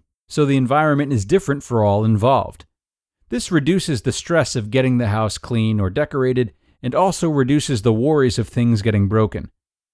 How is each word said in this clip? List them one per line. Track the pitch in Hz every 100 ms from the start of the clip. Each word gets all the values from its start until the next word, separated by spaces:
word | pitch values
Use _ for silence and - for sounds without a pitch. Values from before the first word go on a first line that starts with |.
| _ _ _
so | - 143
the | 135
environment | 123 143 156 143 143
is | 123 98
different | 190 - 143
for | - 117
all | 104 101
involved. | 110 107 117 127 - - - _ _ _ _ _ -
This | 240 -
reduces | 170 139 185 - 127
the | 135
stress | - - 165 127 131
of | 104
getting | 131 131 123
the | 113
house | 107 110 -
clean | - 117 110 107
or | 95
decorated, | 107 147 143 127 127 117 _ _ _
and | 123
also | 131 185 - 170
reduces | 143 127 147 147 120
the | 117
worries | 110 139 151 127 -
of | -
things | 127 117 110
getting | 107 104 98
broken. | 110 110 87 - _ _ _ _